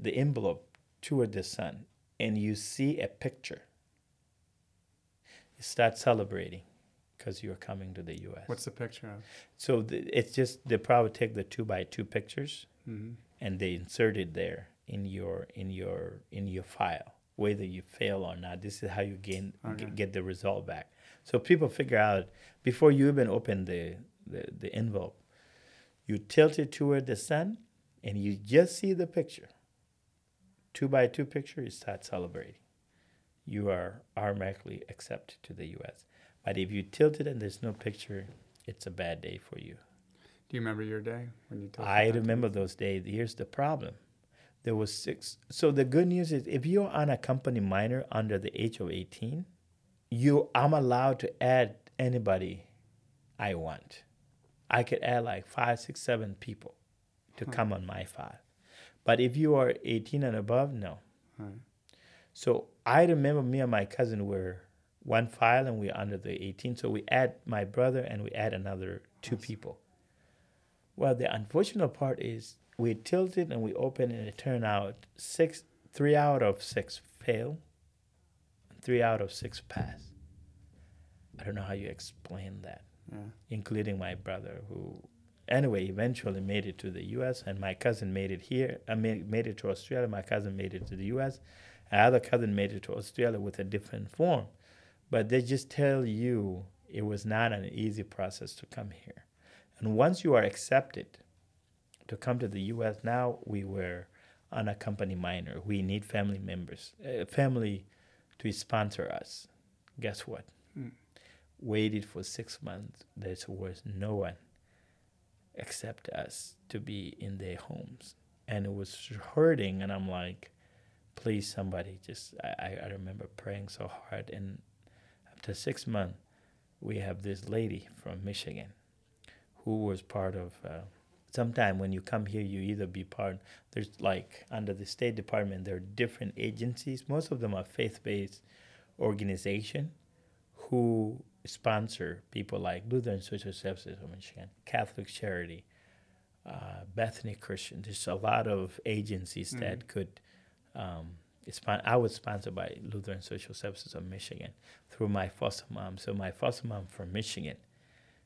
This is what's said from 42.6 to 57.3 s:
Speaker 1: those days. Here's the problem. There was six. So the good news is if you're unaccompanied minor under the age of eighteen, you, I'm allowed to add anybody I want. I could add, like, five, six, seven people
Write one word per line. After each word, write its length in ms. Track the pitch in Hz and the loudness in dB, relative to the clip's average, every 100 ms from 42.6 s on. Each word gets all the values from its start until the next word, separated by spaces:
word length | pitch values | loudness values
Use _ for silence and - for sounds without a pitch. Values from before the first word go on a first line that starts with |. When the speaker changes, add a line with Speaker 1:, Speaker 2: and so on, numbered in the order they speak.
Speaker 1:
those 140 | 92 - | -2 -2
days. 280 | 101 95 98 | -2 -2 -2
Here's 300 | 104 117 - | -2 -2 -4
the 80 | |
problem. 520 | - - 143 151 - - _ _ _ _ _ _ | -8 -2 0 0 -4 -12 _ _ _ _ _ _
There 140 | - 110 | 0 0
was 160 | 104 | 0
six. 460 | - - - - - - | -2 -4 -6 -6 -14 -12
So 220 | - 156 | 2 4
the 120 | 135 | 6
good 240 | 127 147 180 | 6 6 6
news 240 | 180 165 | 6 4
is 160 | 147 - | 0 0
if 180 | 135 147 | 0 4
you're 220 | 196 196 | 4 4
unaccompanied 760 | 147 147 123 - 131 135 120 | 2 2 2 2 0 2 2
minor 420 | 98 95 110 131 - | 2 4 2 0 0
under 280 | 110 110 98 | 0 2 0
the 140 | 104 - | 0 -2
age 220 | 113 - | -2 -2
of 100 | 87 | -4
eighteen, 560 | 87 92 - 113 151 185 _ _ _ _ _ - | -4 -6 -8 -6 -6 -8 _ _ _ _ _ -4
you, 400 | 120 139 143 - 123 | 4 6 6 6 6
I'm 160 | 143 | 6
allowed 460 | 151 131 123 135 127 | 6 6 6 4 2
to 240 | - - | -2 0
add 320 | 123 127 113 - - - | 6 6 6 0 -12 -2
anybody 640 | 127 123 104 95 90 90 - _ _ _ _ _ _ - | 2 2 4 2 2 -8 -14 _ _ _ _ _ _ -6
I 180 | 104 87 | -2 -2
want. 480 | 80 76 - - - _ _ _ _ _ - | -4 -8 -12 -20 -20 _ _ _ _ _ 2
I 120 | 120 | 2
could 200 | 120 120 | 4 0
add, 220 | 123 123 117 | 2 2 0
like, 220 | 95 - | -4 -6
five, 340 | - 120 117 | 0 2 0
six, 180 | - - | -4 -8
seven 360 | - 117 107 95 | 0 0 0 -8
people 360 | - 104 - - _ _ _ _ _ | -12 -12 -14 -18 _ _ _ _ _